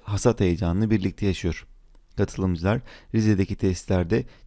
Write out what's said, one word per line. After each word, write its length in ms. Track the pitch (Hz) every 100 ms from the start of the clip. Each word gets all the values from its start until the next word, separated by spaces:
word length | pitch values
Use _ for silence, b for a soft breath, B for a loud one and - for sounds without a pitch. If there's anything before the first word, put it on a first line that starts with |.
hasat 360 | - 101 123 113
heyecanını 500 | 92 85 87 92 110
birlikte 360 | 107 95 - 101
yaşıyor. 420 | 87 87 80 - - - - _ -
Katılımcılar 640 | 98 - 92 82 92 123 B B B 110
Rize'deki 400 | 107 98 95 98
tesislerde 680 | 95 87 - 92 85 127 - b